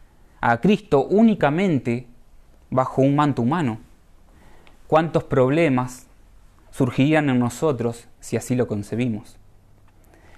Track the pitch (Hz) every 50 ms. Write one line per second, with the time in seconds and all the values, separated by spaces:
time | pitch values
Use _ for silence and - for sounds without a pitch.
0 | - - _ _ - - _ - - 117 117 117 - 180 214 - - - 147 139
1 | - - 175 208 233 226 208 - 156 139 147 170 202 190 156 127 - 123 117 123
2 | 127 - - - - - - - - _ - - - - 123 131 131 - - -
3 | 131 139 139 143 147 147 131 - 117 120 156 180 156 120 110 - - - - _
4 | _ _ - - - - - - - - - - - - - - - - 156 156
5 | 165 151 139 160 - - 135 131 127 131 143 165 170 151 131 127 127 123 - -
6 | - - - _ - - - - - - _ - _ - - - 139 123 - -
7 | 131 151 156 156 151 143 127 123 123 117 - - 160 160 135 117 117 117 117 -
8 | - - - _ - - - - - - 127 123 117 - 113 101 101 - - 113
9 | 127 123 110 101 - - - - - - - - _ _ - _ _ - _ _
10 | _ - - _ - - -